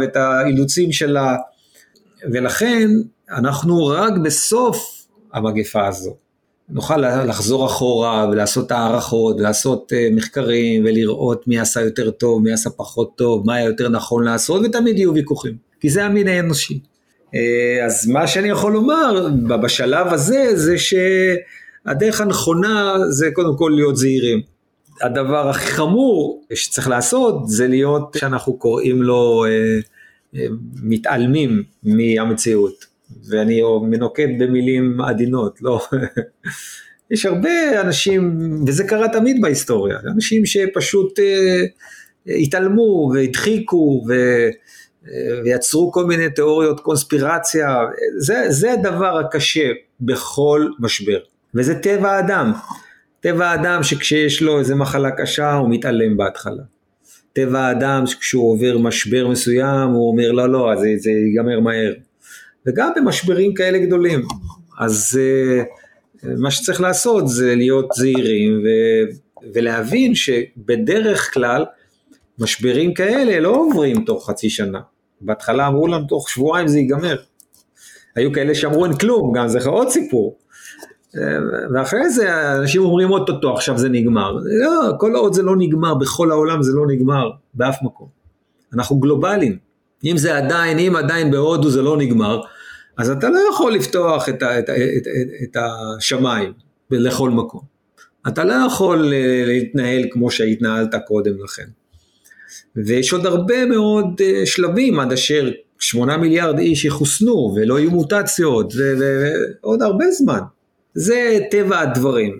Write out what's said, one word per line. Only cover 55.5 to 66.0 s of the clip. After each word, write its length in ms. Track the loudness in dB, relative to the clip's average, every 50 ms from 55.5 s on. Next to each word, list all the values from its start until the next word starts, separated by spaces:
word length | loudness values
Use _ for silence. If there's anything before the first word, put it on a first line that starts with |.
| 0
הוא 180 | 2 2 2
מתעלם 460 | 0 0 0 -2 0 0 2 2 2
בהתחלה, 460 | 0 -2 -2 -4 -8 -10 -10 -10 -10 -14 -18 _ _ _ _ _ _ _ _ -20 _ _ _ -4
טבע 280 | -2 -2 0 0 0
האדם 460 | 0 0 0 0 0 0 0 0 0
שכשהוא 460 | -2 -4 -6 -6 -2 0 2 2 2 2
עובר 260 | 2 2 2 2 2
משבר 500 | 0 0 0 -2 -2 0 0 0 0 0
מסוים 640 | -2 -2 0 0 0 2 2 2 0 0 0 2
הוא 200 | 2 2 2 2
אומר 220 | 2 2 2 2 2
לא, 160 | 2 2 2
לא, 240 | 2 2 2 0 0 2
זה, 80 | 2 0 0
זה 140 | 0 0 0
ייגמר 500 | 0 2 2 2 2 0 0 0 0 2
מהר, 320 | 0 0 0 0 -2 -2 -4 -6 -12 _ _ _ _ -20 -20 -20 -20 -20 _ _ -6
וגם 260 | -4 -2 0 0 0 0
במשברים 580 | 0 0 0 0 0 0 0 2 2 2 2 0
כאלה 240 | 0 0 0 2 2
גדולים, 440 | 2 2 2 2 2 2 0 0 -2 -4 -8 -12 -14 -14 -16 -18 -20 _ -8 -4
אז, 400 | -2 -2 0 0 -2 0 0 2
אה, 420 | 2 2 2 2 2 2 0 0 -2 -4 -8 -16 -20 -20 _ _